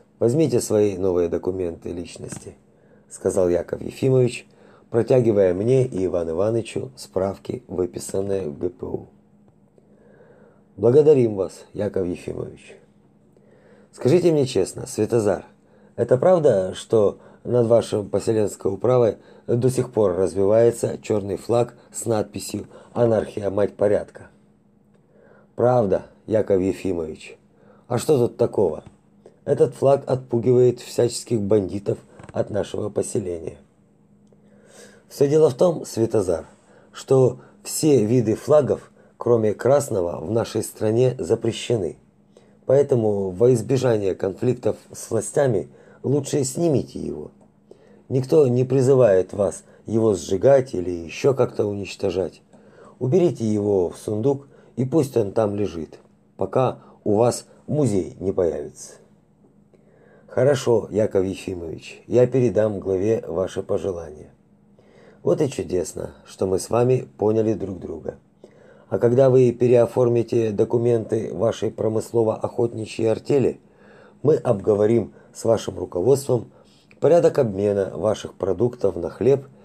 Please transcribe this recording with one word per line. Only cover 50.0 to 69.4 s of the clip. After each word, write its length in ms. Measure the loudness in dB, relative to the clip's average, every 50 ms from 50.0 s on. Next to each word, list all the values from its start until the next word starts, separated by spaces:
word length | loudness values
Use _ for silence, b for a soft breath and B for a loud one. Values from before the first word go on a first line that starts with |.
| 2 2 2
сжигать 600 | 0 -2 -4 -2 2 4 4 4 4 2 0 -6
или 180 | -6 -6 -6
ещё 420 | -6 -8 -10 -12 -10 -2 0 0 2
как-то 320 | 2 0 -2 0 -4 -4
уничтожать. 760 | -2 -4 -6 -8 -10 -8 -6 -4 -2 -2 -2 -4 -4 -8 -14 _ B B B B B B B B B B B
Уберите 460 | -2 0 2 2 2 2 0 -2 -2
его 440 | -2 0 0 0 2 2 2 0 -2
в 80 | -4
сундук, 500 | -8 -8 -6 -6 -2 0 0 -2 -2 -6 b b b b b b
и 100 | -6 -4
пусть 320 | 0 0 0 0 0 0
он 140 | -2 -2 0
там 240 | -2 -2 -2 0 -2
лежит, 440 | -4 -4 -6 -6 -10 -12 -12 -16 -20 _ _ _ _ _ _ _
пока 420 | -8 -8 -2 0 0 0 0 -2 B B B B B B
у 120 | -2 2
вас 300 | 2 2 2 0 -2 -10 b b b b
музей 480 | -6 -2 0 0 0 0 -2 -2 -4 -8 -6
не 120 | -6 -4
появится. 640 | -2 0 0 0 -2 -4 -8 -10 -14 -18 -20 -20 -20 -20 _ _ _ _ _ _ _ _ _ _ _ _ _ _ _ b b b b b b b b b b
Хорошо, 600 | -8 -2 0 2 2 2 2 2 2 2 2 0 -2
Яков 340 | -2 0 0 2 0 0 0
Ефимович, 800 | 0 -4 -6 -8 -10 -10 -8 -10 -12 -12 -14 -16 -20 -20 -20 -10
я 200 | 0 4 4 4
передам 520 | 4 4 2 2 2 2 2 2 0 -2 -4
главе 440 | -4 -2 -2 0 0 0 -2 -2 -4
ваши 340 | -6 -4 -4 -4 -4 -4 -8
пожелания. 680 | -6 -4 -4 -4 -4 -4 -6 -6 -10 -14 -16 -18 -20 -20 _ _ _ _ _ _ _ _ _ b b b b b b b b b
Вот 200 | b -2 0 0
и 80 | 0 -2
чудесно, 640 | -2 -6 -6 -4 -4 -4 -4 -4 -8 -10 -12 -12 -14 -18 -20
что 220 | -20 -8 -4 -2
мы 120 | -2 -2 -2
с 100 | -2 -2
вами 380 | 0 2 2 2 2 0 -2 -8 -6
поняли 360 | -2 0 0 2 2 0 0 -2
друг 260 | -2 -6 -8 -10 -10
друга. 380 | -12 -12 -12 -10 -10 -12 -12 -12 _ _ _ _ B B B B B B B B B B
А 100 | -2 0
когда 300 | 2 2 4 6 4 6
вы 220 | 6 6